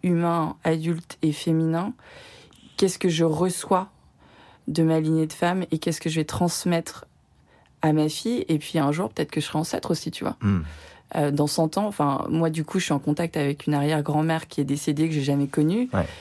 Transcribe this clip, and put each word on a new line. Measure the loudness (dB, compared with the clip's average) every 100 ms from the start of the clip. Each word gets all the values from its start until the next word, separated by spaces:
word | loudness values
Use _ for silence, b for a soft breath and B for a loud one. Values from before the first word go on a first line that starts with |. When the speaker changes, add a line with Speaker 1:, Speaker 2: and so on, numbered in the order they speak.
Speaker 1:
humain, | 0 2 2 0 -2 -2
adulte | -2 0 0 -4 -8 -2
et | -2
féminin, | 0 0 2 2 0 -4 -8 B B B B B B -14 0
qu'est-ce | 0 2
que | 0
je | 2
reçois | 2 2 0 -2 0 0 0 _ _ _ B B B B -4
de | 2
ma | 4 4
lignée | 2 0 0
de |
femmes | -2 -2 0 -2
et | -2
qu'est-ce | -2 -4
que | -2
je | -2
vais |
transmettre | -2 0 0 0 0 0 -2 -14 -20 _ _ _ b b b _
à | 2
ma | 4 2
fille ? | 0 -2 -2 0
Et | -2
puis | 0 0
un | 2
jour, | 0 -2
peut-être | -4 -4
que | -2
je | -2
serai | -2
ancêtre | -2 -4 -2
aussi, | -2 -4
tu | -6
vois. | -6 -2
Speaker 2:
Hmm. | 0 0 -2 -12 B B _ 0
Speaker 1:
Euh, | 0
dans | 2 0
cent | 2 0 0
ans, | -2
enfin, | 0 0 0 0
moi, | 0 2
du | 0
coup, | -2 -2
je |
suis | 0
en | 0
contact | 0 0 -2 0
avec | -2 -2 0
une |
arrière-grand-mère | 2 2 2 0 0 2 0 -2
qui | -4
est |
décédée, | -2 0 0 0 0
que |
j'ai | 2
jamais | 2 2 2
connue. | 2 2 2 0
Speaker 2:
Ouais. | 0 -2 B